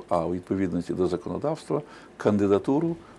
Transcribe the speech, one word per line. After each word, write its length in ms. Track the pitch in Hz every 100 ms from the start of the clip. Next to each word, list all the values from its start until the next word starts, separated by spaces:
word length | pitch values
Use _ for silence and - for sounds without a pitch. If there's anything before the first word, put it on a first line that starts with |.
| -
а 180 | 87 82
у 60 |
відповідності 640 | 90 90 98 95 87 85
до 120 | 85 90
законодавства 760 | 85 - 90 139 160 - 139 - - - -
кандидатуру 800 | - 104 101 98 - 139 165 170 -